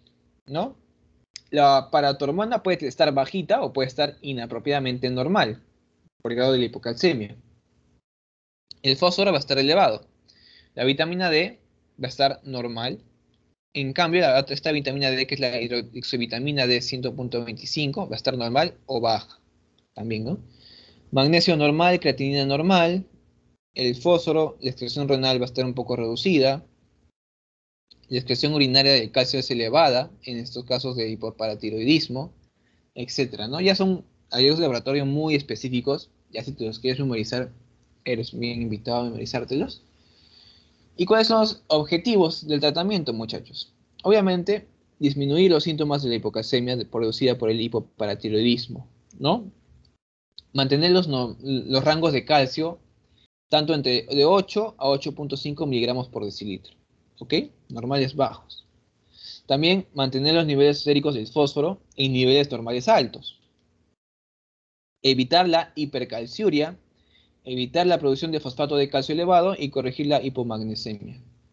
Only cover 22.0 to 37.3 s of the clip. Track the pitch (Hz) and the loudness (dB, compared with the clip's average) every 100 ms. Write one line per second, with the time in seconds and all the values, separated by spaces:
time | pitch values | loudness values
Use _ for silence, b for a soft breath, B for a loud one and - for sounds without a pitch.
22 | 160 135 139 139 139 139 170 185 170 180 | 0 -2 -2 -2 0 0 4 4 4 0
23 | 185 _ _ _ _ _ _ - 127 123 | -6 _ _ _ _ _ _ -4 -2 0
24 | 170 170 165 160 156 - 131 123 120 147 | 2 4 4 0 0 -2 -8 -6 -6 -4
25 | 139 135 131 127 123 127 127 123 120 120 | 0 2 2 0 -2 -2 -4 -4 -4 -4
26 | 113 117 196 160 131 139 - _ _ _ | -4 -2 2 4 4 2 -6 _ _ _
27 | _ _ _ _ _ _ _ _ _ _ | _ _ _ _ _ _ _ _ _ _
28 | _ 123 127 127 147 151 135 131 139 135 | _ -6 -2 -2 0 2 2 4 4 2
29 | 110 135 127 135 127 120 113 143 156 123 | 2 0 0 -2 -2 -2 0 4 4 2
30 | 160 - - 120 123 123 123 127 127 127 | -2 -10 -12 -10 -10 -12 -6 -4 -4 -6
31 | 110 110 110 - 110 104 107 110 120 156 | -6 -6 -10 -6 -6 -6 -6 -2 2 2
32 | 151 127 165 - _ _ _ _ _ - | 0 -6 -10 -14 _ _ _ _ _ -14
33 | 123 - 127 104 107 147 190 190 190 180 | -8 -4 -4 -4 -8 -2 0 2 0 -2
34 | - _ _ 123 135 160 160 120 131 143 | -6 _ _ 2 2 4 2 0 -2 -2
35 | 139 143 156 147 143 107 131 123 120 139 | 0 -2 0 -2 -2 -8 -4 -4 -2 -4
36 | - _ _ 110 135 - 110 110 127 127 | -6 _ _ -12 -10 -8 -8 -6 -4 -2
37 | 139 113 107 | -2 -4 -4